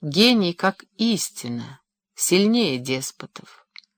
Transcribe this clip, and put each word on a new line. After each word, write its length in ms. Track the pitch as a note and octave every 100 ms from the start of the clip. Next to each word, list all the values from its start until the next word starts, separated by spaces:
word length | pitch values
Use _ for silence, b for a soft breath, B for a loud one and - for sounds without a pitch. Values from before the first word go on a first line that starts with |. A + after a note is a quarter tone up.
Гений, 500 | D#3 D3 A#3 A#3+ F3+
как 320 | E3+ F#3+ - - -
истина, 840 | A3+ G#3 - - B2 A#2+ A#2 C3 _ _ _ -
сильнее 600 | - F3+ G#3 A#3 G3+ C3
деспотов. 880 | B2+ C3 C3 - C3+ - - - _ - _